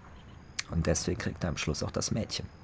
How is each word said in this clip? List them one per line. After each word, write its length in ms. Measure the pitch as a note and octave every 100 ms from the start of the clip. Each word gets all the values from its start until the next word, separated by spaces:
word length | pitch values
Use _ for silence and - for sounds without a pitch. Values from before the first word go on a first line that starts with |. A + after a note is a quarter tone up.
| - - - - - - -
Und 160 | E2+ E2+
deswegen 320 | - - F#2
kriegt 260 | - -
er 60 | F2
am 60 | C#2+
Schluss 260 | - D2
auch 80 | -
das 200 | - -
Mädchen. 360 | A#2+ - - - -